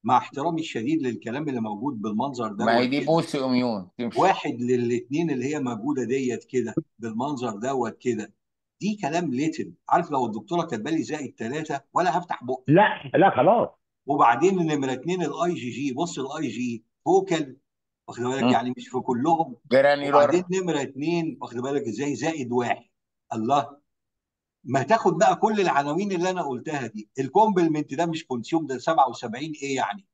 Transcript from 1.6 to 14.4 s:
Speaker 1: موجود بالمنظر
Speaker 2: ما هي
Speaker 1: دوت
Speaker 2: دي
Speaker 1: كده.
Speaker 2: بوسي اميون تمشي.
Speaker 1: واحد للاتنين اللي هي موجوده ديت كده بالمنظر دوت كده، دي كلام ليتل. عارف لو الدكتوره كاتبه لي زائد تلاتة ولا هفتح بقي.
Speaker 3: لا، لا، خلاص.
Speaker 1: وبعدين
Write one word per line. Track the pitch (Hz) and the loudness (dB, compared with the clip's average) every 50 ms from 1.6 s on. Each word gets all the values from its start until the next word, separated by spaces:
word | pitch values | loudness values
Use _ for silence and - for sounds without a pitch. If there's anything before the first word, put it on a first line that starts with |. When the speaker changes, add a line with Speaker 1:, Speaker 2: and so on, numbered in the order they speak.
Speaker 1:
موجود | 110 110 107 101 120 147 135 110 | -4 -4 -6 -4 -4 -4 -4 -4
بالمنظر | 101 110 104 107 127 143 135 120 117 110 101 | -6 -4 -2 -2 -2 -2 -4 -4 -6 -6 -4
Speaker 2:
ما | 101 110 113 113 | -2 2 2 4
هي | 120 | 4
Speaker 1:
دوت | 127 123 | 4 2
Speaker 2:
دي | 135 143 | 0 -2
Speaker 1:
كده. | 135 | 2
Speaker 2:
بوسي | 147 160 165 160 - - 143 131 | 2 2 2 2 0 -4 -2 0
اميون | 131 127 123 123 120 113 101 90 - _ | 2 2 2 2 0 -2 -4 -6 -10 _
تمشي. | - 120 117 - - | -6 -6 -4 0 2
Speaker 1:
واحد | 165 190 185 - - 156 123 117 | 4 4 4 2 -2 -6 -4 -4
للاتنين | 120 120 127 123 120 120 123 120 120 - 135 156 175 160 | 0 0 2 2 2 0 0 -2 -2 -2 -2 0 0 0
اللي | 143 123 120 139 226 | 0 -2 -2 -2 -2
هي | 147 | -2
موجوده | 135 127 120 104 107 285 294 - 247 | -4 -4 -4 -4 -4 -2 -2 -2 -2
ديت | - 131 139 131 123 113 107 - | -2 -2 -2 0 -2 -4 -4 -8
كده | _ - 127 113 110 104 - 160 _ _ _ | _ -2 -2 -2 0 -4 -4 -6 _ _ _
بالمنظر | 110 113 107 113 127 147 147 123 123 120 107 | -10 -8 -6 -4 -4 -4 -4 -4 -4 -6 -6
دوت | 101 113 131 139 131 117 113 - _ | -6 -6 -4 -2 -2 -2 -4 -6 _
كده، | - 127 117 107 104 - _ _ _ _ _ _ _ _ _ _ | -4 -2 -2 -2 -6 -10 _ _ _ _ _ _ _ _ _ _
دي | 151 202 214 - | -4 -4 -4 -2
كلام | - 139 156 175 175 147 123 | -4 -2 -2 -2 -2 -2 -2
ليتل. | 123 151 165 - - 98 87 - _ _ - | 0 -2 -2 -2 -4 -10 -12 -12 _ _ 0
عارف | - 156 160 - | 0 0 0 0
لو | 147 135 123 | -2 -2 -2
الدكتوره | 113 104 107 - - 175 170 160 | -2 -4 -8 -6 -4 -2 -2 -2
كاتبه | - 120 110 107 143 | -2 -4 -6 -4 -2
لي | 160 160 120 | -2 -2 -2
زائد | - 147 156 139 123 - | -4 -6 -8 -8 -10 -10
تلاتة | _ 113 113 139 156 156 151 147 139 _ _ _ | _ -8 -6 -6 -6 -6 -6 -8 -8 _ _ _
ولا | 160 175 180 160 | 0 2 2 0
هفتح | 175 170 - - - 123 | 0 -2 -4 -10 -8 -6
بقي. | 123 127 - _ | -6 -8 -6 _
Speaker 3:
لا، | - 147 180 214 - - - - 139 - | 4 6 6 6 6 2 -4 -10 -2 2
لا، | 143 180 196 | 4 4 4
خلاص. | - 120 127 170 226 - - - _ _ _ _ _ _ _ | 4 4 4 4 4 4 2 -2 _ _ _ _ _ _ _
Speaker 1:
وبعدين | - 143 156 147 117 117 127 | -4 2 4 6 6 6 4